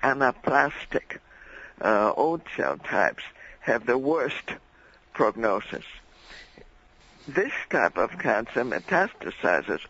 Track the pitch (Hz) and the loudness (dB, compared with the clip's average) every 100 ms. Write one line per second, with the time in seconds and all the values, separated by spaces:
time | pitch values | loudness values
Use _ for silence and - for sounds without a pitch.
0 | 131 135 135 - - 139 143 - - - | 0 2 2 0 2 2 2 -2 -6 -4
1 | - - - - - - - - - 107 | -4 -10 -18 -20 -20 -18 -18 -4 2 4
2 | 107 - 147 165 - - 67 71 - 95 | 4 4 2 0 -6 -4 -2 -2 -2 2
3 | 85 - - - - - - 117 113 123 | 2 0 -10 -18 -20 -8 -2 0 2 2
4 | 135 160 135 - - - - _ - _ | 2 0 -2 -6 -10 -12 -16 _ -20 _
5 | _ - 117 107 113 98 - - - - | _ 0 2 2 0 0 -4 -10 -12 -18
6 | - - - - - - - - _ _ | -20 -20 -20 -20 -20 -20 -20 -20 _ _
7 | - - - 139 254 - - 156 87 87 | -20 -20 -4 0 0 -2 -2 2 2 2
8 | 104 - - 107 120 - 123 78 - 180 | -2 0 0 0 0 -2 -2 -4 0 0
9 | 190 - - - 87 85 69 92 - | 0 -2 -12 -2 2 2 0 -4 -4